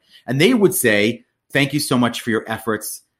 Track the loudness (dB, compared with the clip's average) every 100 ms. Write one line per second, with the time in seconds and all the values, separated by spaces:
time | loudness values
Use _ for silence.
0 | _ -16 -6 0 2 4 2 2 2 4
1 | 2 -2 _ _ _ -2 0 -2 -2 0
2 | 0 -2 -4 -4 -4 -8 -6 -6 -6 -14
3 | _